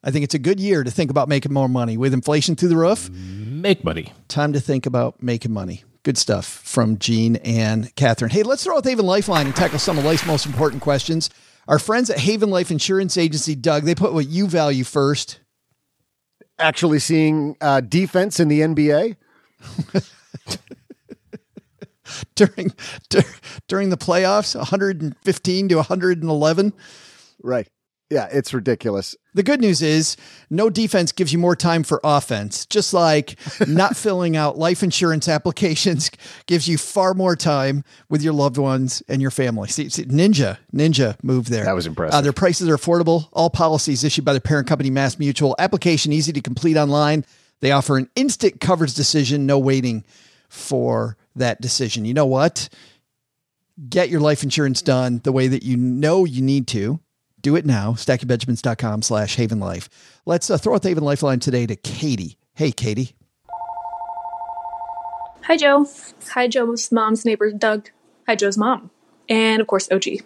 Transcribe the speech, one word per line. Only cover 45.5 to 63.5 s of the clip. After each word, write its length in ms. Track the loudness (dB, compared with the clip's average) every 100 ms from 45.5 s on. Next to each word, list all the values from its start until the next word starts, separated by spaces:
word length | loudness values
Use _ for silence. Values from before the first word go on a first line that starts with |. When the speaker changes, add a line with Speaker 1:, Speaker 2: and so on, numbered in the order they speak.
| 2
Speaker 1:
Application 540 | 0 2 2 2 2
easy 200 | 0 0
to 100 | -2
complete 340 | -4 -2 2 2
online. 480 | 4 2 2 0 -2 _ _ _
They 120 | 2
offer 240 | 2 2 0
an 140 | 0 0
instant 440 | 0 2 0 0
coverage 320 | 0 2 0
decision, 540 | 0 0 2 2 0 2
no 120 | 2
waiting 460 | 2 2 0 -4 -8 _ _ _ _
for 680 | -18 -6 -2 0 0 -2 -8 _
that 280 | -4 -2 -2
decision. 420 | -4 -4 -2 -4
You 80 | -2
know 140 | 0 2
what? 420 | 2 0 0 -12 -14 -20 _ _ _ _ _ _ _ _ -20 -4
Get 220 | 0 0
your 100 | 2
life 220 | 2 2
insurance 400 | -2 0 0 0
done 400 | 2 2 2 -2
the 80 | 0
way 160 | 2 2
that 140 | 0
you 160 | -2 0
know 480 | 0 0 2 2 2
you 160 | 0
need 240 | 0 0 0
to. 320 | -4 -2 -4 _ _ _ _
Do 160 | 0 2
it 80 |
now. 300 | 2 0 0
stacking 340 | -4 0 -2 0
benjamins 320 | -2 0 -2
dot 160 | -2 -2
com 240 | -4 -2
slash 340 | -2 -2 -2 -2
haven 220 | -2 -2
life. 300 | -4 -8 -12 _ -20 _ -2
Let's, 240 | -2 0
uh, 80 | 0
throw 160 | 2
out 80 | 0
the 80 | 2
Haven 140 | 0
Lifeline 360 | 0 0 0 0
today 260 | 0 0 -2
to 80 |
Katie. 600 | -6 -8 -6 -4 -4 -6 -14 _
Hey, 180 | -2 -2
Katie. 460 | -2 -4 -4 -6 _ _ _ _